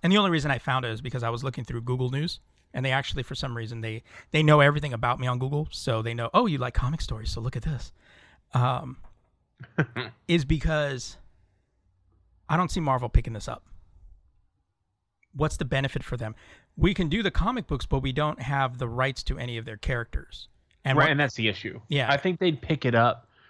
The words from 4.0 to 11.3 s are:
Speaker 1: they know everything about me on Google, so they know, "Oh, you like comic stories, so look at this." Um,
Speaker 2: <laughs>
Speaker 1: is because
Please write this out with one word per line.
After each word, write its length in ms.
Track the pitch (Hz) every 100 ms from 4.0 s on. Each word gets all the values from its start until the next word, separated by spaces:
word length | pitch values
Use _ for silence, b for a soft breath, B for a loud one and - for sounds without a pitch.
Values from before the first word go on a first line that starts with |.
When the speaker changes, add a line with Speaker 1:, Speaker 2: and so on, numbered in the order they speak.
| - B B
Speaker 1:
they 120 | 151
know 180 | 151 147
everything 320 | 143 147 143
about 260 | 117 123 120
me 60 | 127
on 120 | 123
Google, 300 | 131 147 156
so 320 | - - 113
they 100 | 113
know, 160 | 117 117
"Oh, 100 | 190
you 140 | 233 139
like 160 | 123
comic 260 | - 127 160
stories, 300 | - 107 113
so 100 | 117
look 160 | 123 120
at 60 |
this." 300 | 160 135 - - b b b b _
Um, 460 | 123 123 123 131 - - - _ _ _ - -
Speaker 2:
<laughs> 640 | - 139 123 127 - -
Speaker 1:
is 160 | 170
because 720 | 139 156 160 151 143 127 - - -